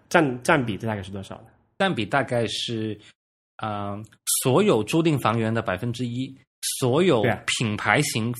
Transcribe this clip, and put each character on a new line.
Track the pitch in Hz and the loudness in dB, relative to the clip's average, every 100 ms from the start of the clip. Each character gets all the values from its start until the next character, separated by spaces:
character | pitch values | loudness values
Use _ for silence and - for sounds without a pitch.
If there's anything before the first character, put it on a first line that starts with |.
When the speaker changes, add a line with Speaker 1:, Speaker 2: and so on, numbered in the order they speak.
| _ | _
Speaker 1:
占， | 175 147 123 | 2 2 0
占 | 151 160 | 2 2
比 | 117 92 | 2 -4
大 | 113 | -4
概 | 104 | -6
是 | 95 | -6
多 | 98 | -12
少 | 95 95 | -12 -14
呢？ | - _ _ _ | -18 _ _ _
Speaker 2:
占 | 196 | -2
比 | 139 | 0
大 | 98 143 | 0 0
概 | 131 120 110 | 0 0 -2
是， | - - 113 110 104 - _ _ _ _ - | -4 -6 -4 -6 -8 -14 _ _ _ _ -10
呃， | 110 104 101 101 110 _ - - | -8 -6 -6 -8 -12 _ -4 0
所 | 131 135 | 2 4
有 | 208 123 | 4 2
租 | 107 165 | 2 2
赁 | 165 139 | 2 2
房 | 113 117 | 0 0
源 | 113 | 0
的 | 113 | 0
百 | 104 | -2
分 | 92 120 | -4 -4
之 | 120 | -6
一， | 123 120 131 - _ _ - - | -6 -6 -8 -10 _ _ -8 -2
所 | 131 135 | 2 4
有 | 185 120 | 4 4
Speaker 1:
对 | 117 | 4
啊。 | 98 - | 0 -2
Speaker 2:
品 | - 117 104 | -2 -2 0
牌 | 110 113 | 2 2
型 | 143 120 113 120 | 2 0 -2 0